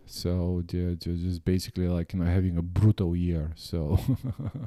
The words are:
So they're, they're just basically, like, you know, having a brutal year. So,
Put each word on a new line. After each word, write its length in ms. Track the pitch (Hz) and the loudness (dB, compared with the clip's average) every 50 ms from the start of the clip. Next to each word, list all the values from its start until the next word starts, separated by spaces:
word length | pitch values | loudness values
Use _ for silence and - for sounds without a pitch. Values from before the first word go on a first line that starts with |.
| - | -20
So 560 | - - - - 87 87 90 87 90 90 87 87 87 | -16 -10 -6 -2 0 0 0 0 0 0 0 -2 -2
they're, 280 | - 90 90 87 87 | -2 -2 0 0 -2
they're 200 | 82 - 85 87 | -2 -4 -4 -4
just 280 | 85 85 92 90 85 - | -2 -2 -2 -2 -2 0
basically, 420 | 92 92 92 - - - 92 90 87 | 0 0 0 0 -2 -4 -2 0 0
like, 260 | 87 85 85 - - | 0 0 -2 -2 -2
you 60 | 92 | 0
know, 60 | 85 | 2
having 320 | 87 87 95 92 92 85 85 | 2 4 4 2 2 2 0
a 40 | |
brutal 540 | 82 87 87 92 101 107 107 - 98 85 85 | -2 0 2 4 6 6 6 4 2 0 0
year. 380 | 87 87 87 85 80 78 80 80 | 0 0 0 0 0 -2 -4 -6
So, 440 | - - - - 85 78 73 95 - - 131 127 - - 127 - - - 98 - 143 131 | -8 -10 -6 -4 -4 0 2 2 2 2 0 -2 -2 -4 -6 -8 -6 -8 -8 -8 -8 -10